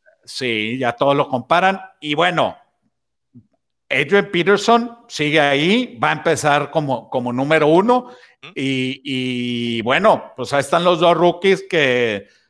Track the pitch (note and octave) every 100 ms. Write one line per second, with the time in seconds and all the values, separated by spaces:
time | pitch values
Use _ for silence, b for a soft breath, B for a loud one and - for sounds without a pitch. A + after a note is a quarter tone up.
0 | _ _ - - B2+ A2 G#2+ B2+ B2 -
1 | C#3 C#3+ C#3 C3 - E3+ F#3+ F#3+ - _
2 | D3+ D3 F3 E3 A#2+ - _ _ _ _
3 | _ _ _ - _ _ _ _ - C3+
4 | C#3 G3+ G3+ F3 E3+ G3+ G#3+ A#3 A#3+ -
5 | - - D3+ D#3 C#3+ C#3 E3 A#3 B3 -
6 | D3 D3+ E3+ D3+ D3+ D3 C#3+ D#3+ C#3+ A#2+
7 | - C3 B2 B2 C#3 D#3 D3+ E3+ A3 B3
8 | B3 B B B D3+ F#3 C3+ C3 C3 C3+
9 | - C3 B2+ B2 B2 A#2+ A#2 A#2 A2+ D3
10 | G#3 E3 - - A#2+ C#3 C3+ E3+ F3 F3
11 | E3+ E3 F3 E3+ F#3+ F#3 - E3+ C3+ B2
12 | A#2 G2+ - b